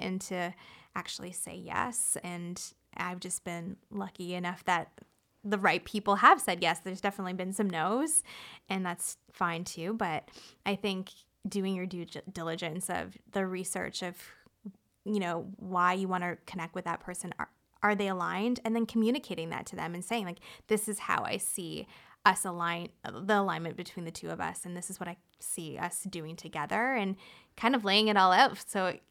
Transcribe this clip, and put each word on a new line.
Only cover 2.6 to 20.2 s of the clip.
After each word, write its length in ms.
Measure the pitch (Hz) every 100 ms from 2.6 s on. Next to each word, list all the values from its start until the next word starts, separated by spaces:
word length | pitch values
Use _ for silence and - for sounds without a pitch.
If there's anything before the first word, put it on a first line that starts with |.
| - - _ -
I've 240 | 180 180
just 240 | 180 -
been 340 | - 170 165 - _
lucky 460 | 208 196 - 175 180
enough 280 | 180 180 -
that 260 | 175 - - - _ _ _ 208
the 120 | 202
right 260 | 185 170
people 320 | - 214 208 196
have 220 | 240 381
said 220 | - 180
yes. 180 | 175 170
There's 220 | 190 185
definitely 320 | 202 196 185
been 180 | 185 185
some 180 | 196 202
no's, 540 | 170 170 233 311 - - - - - _
and 160 | 190 180
that's 320 | 175 - - _
fine 320 | - 175 170 180
too. 280 | - 165
But 360 | 226 190 156 - - - - -
I 100 | 196
think 340 | 214 190 185 - _ _ 190
doing 300 | 202 190 190
your 100 | 180
due 200 | 175 165
gi-, 160 | - -
diligence 580 | 190 165 165 170 156 -
of 280 | 180 - - -
the 120 | 202 190
research 580 | 185 185 185 - -
of, 120 | 180 175 - - _ _ 208 - _ _
you 160 | - 208
know, 280 | 175 170 - 196
why 360 | 190 185 180 185
you 120 | 190
wanna 300 | 185 180 165 -
connect 300 | 185 165 185
with 100 | 175
that 160 | 165
person, 320 | - 180 180 -
are, 100 | - _ _ _
are 120 | 202
they 140 | 202 202
aligned? 540 | 185 170 175 220 247
And 100 | 226
then 120 | 226 226
communicating 640 | 233 220 277 - - 165
that 160 | - -
to 100 | 190
them 180 | 160
and 120 | 175 180
saying, 180 | 233